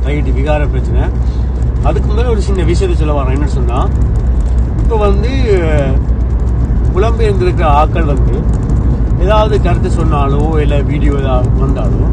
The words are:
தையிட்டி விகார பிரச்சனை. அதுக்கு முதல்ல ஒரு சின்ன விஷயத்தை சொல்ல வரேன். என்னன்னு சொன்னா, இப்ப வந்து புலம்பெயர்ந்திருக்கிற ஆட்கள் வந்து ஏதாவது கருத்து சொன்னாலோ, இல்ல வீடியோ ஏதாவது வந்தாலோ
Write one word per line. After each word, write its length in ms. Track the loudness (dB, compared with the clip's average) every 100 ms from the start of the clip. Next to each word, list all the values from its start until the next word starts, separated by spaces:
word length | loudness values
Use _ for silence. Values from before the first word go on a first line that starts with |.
| -2
தையிட்டி 280 | -2 -2
விகார 320 | -2 0 0 0
பிரச்சனை. 360 | -2 0 0 0 -2 -2 -2 -2 -2 -2 0
அதுக்கு 300 | 0 0 0
முதல்ல 160 | 0 0
ஒரு 120 | 0
சின்ன 220 | 0 0
விஷயத்தை 440 | 0 0 0 0 0
சொல்ல 140 | 0
வரேன். 140 | 0 0
என்னன்னு 100 | 0
சொன்னா, 420 | 0 -2 0 0 0 0 0 0 0 0 0 0 0
இப்ப 180 | 0 2
வந்து 680 | 2 2 0 0 0 2 2 0 2 0 0 -2 0 0 0 -2 0 0 0 0
புலம்பெயர்ந்திருக்கிற 680 | 0 0 0 0 0 0
ஆட்கள் 400 | 2 2 2 0
வந்து 360 | 0 0 0 0 -2 -2 0 0 0 0 0 0
ஏதாவது 420 | 2 2 2 2
கருத்து 280 | 2 0 0
சொன்னாலோ, 720 | 0 0 0 0 0 0 0
இல்ல 220 | 0 0
வீடியோ 320 | 0 0 0
ஏதாவது 360 | 0 0 0 0 0 0
வந்தாலோ 420 | 0 -2 0 0